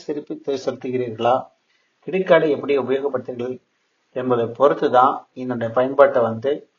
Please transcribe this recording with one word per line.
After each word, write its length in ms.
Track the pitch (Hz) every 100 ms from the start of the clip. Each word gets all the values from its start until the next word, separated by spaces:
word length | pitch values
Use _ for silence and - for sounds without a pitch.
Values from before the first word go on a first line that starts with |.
| -
திருப்பி 360 | 147 147 151 -
செலுத்துகிறீர்களா, 920 | 135 135 123 131 127 120 107 120 135 - _ _ _ _ _
கிரெடிட் 300 | - 185 180
கார்டை 200 | 165 160
எப்படி 280 | 127 135 139
உபயோகப்படுத்துகிறீர்கள் 800 | 120 135 139 131 123 120 123 127 _ _ _ _ _
என்பதை 340 | 127 123 117 113
பொறுத்து 440 | 117 143 160 147
தான் 360 | 123 131 151 -
இதனுடைய 400 | 127 127 117 113
பயன்பாட்டை 480 | 120 131 139 139 131
வந்து 460 | 113 113 135 156 -